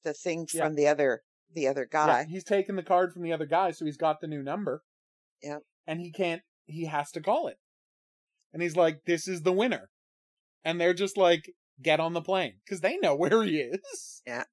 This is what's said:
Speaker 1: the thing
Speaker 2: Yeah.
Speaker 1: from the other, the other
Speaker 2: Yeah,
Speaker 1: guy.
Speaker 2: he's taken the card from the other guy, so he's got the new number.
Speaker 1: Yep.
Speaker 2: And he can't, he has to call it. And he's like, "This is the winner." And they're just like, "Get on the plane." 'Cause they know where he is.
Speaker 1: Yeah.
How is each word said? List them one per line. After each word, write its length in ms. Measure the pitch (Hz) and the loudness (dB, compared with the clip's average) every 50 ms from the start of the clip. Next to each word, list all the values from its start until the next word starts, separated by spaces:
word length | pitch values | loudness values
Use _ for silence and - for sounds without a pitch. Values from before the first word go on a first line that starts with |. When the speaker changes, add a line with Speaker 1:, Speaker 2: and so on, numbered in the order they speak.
| _ | _
Speaker 1:
the 100 | 165 147 | -8 -8
thing 340 | - - 180 170 165 165 147 - | -6 -4 -4 -4 -4 -6 -6 -4
Speaker 2:
Yeah. 120 | 165 156 | -2 -2
Speaker 1:
from 100 | 156 156 | -2 0
the 120 | 147 147 147 | 2 4 4
other, 340 | 151 147 147 135 120 110 _ _ _ _ _ _ 160 | 4 4 4 2 2 0 _ _ _ _ _ _ _
the 140 | 165 160 131 | -2 -2 0
other 200 | 139 139 127 117 | 0 -2 -4 -2
Speaker 2:
Yeah, 140 | - 156 151 156 | 0 2 4 4
Speaker 1:
guy. 180 | - 120 147 160 | 4 4 2 -2
Speaker 2:
he's 140 | 165 190 180 | -8 -10 -4
taken 320 | - 214 202 190 - 196 | -2 0 0 0 -2 -4
the 80 | 190 170 | -6 -2
card 300 | - 190 180 185 180 160 | 2 2 2 2 2 -2
from 80 | 175 175 | -6 -6
the 80 | 165 | -4
other 140 | 165 160 156 | -4 -4 -2
guy, 260 | 143 160 170 196 185 | 0 0 2 2 0
so 140 | 165 - 165 | -2 -4 -6
he's 120 | 151 147 - | -6 -6 0
got 220 | 165 160 151 156 | 0 0 0 0
the 80 | - 156 | -4 -8
new 160 | 151 147 139 | -8 -8 -6
number. 400 | 139 147 196 208 165 127 156 _ _ _ _ _ _ _ _ _ _ _ _ - | -6 -6 -4 -4 -4 -6 -6 _ _ _ _ _ _ _ _ _ _ _ _ -12
Speaker 1:
Yep. 180 | 143 147 151 - _ _ _ _ | -10 -10 -10 -12 _ _ _ _
Speaker 2:
And 160 | - 156 165 | -8 -8 -8
he 100 | 175 175 | -8 -10
can't, 300 | 156 - 190 175 165 170 _ _ _ _ _ | -4 -4 -2 -2 -2 -4 _ _ _ _ _
he 200 | _ 151 160 165 | _ -10 -8 -8
has 260 | 160 151 147 147 - | -4 -2 -4 -4 -4
to 100 | - 165 | -6 -6
call 260 | 151 - 214 302 339 151 | -2 0 0 0 0 -4
it. 100 | 110 _ _ _ _ _ _ _ _ _ _ _ _ _ _ _ _ _ _ _ _ | -8 _ _ _ _ _ _ _ _ _ _ _ _ _ _ _ _ _ _ _ _
And 80 | 160 | -4
he's 140 | 170 175 156 | -4 -2 4
like, 280 | 170 175 160 156 151 _ | 4 4 4 4 0 _
"This 220 | - 175 165 165 185 | 0 0 0 0 -4
is 160 | 185 175 151 | -6 -2 0
the 80 | 185 180 | 0 2
winner." 360 | 190 226 254 214 - - - _ _ _ _ _ _ _ _ _ _ _ _ _ _ _ | 2 2 0 0 -4 -6 -14 _ _ _ _ _ _ _ _ _ _ _ _ _ _ _
And 160 | 160 165 175 | -4 -2 2
they're 120 | 170 180 180 | 2 2 4
just 220 | 170 202 190 - 202 | 2 0 -4 2 4
like, 340 | 190 175 175 165 151 - - _ _ _ _ _ | 6 6 6 4 2 -8 -20 _ _ _ _ _
"Get 180 | 127 165 156 156 | 0 2 2 2
on 140 | 160 165 170 | 2 0 -2
the 80 | 170 | -4
plane." 380 | 160 - 190 190 180 127 104 _ _ - | -2 0 0 0 0 -2 -6 _ _ -10
'Cause 120 | 196 180 | -10 -2
they 160 | 156 190 277 370 | -2 -2 0 2
know 160 | 392 175 143 | 2 2 2
where 280 | 139 180 175 - 226 220 | 2 2 4 4 4 4
he 160 | 202 165 156 | 2 0 -2
is. 640 | 139 120 147 196 _ 554 508 - - - - - _ | -2 -2 -6 -8 _ -10 -14 -14 -14 -16 -20 -18 _
Speaker 1:
Yeah. 180 | - 120 120 - _ | -10 -8 -8 -8 _